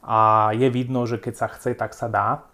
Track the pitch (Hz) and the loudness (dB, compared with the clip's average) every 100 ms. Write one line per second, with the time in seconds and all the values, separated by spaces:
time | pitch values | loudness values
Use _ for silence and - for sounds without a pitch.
0 | - 110 110 110 107 110 131 123 123 131 | 0 4 4 4 2 2 0 0 -4 -4
1 | 117 117 - - 117 - - - 113 - | -4 -4 -8 -6 -8 -4 -6 -4 -6 -6
2 | 117 104 104 143 - | -4 0 0 -2 -8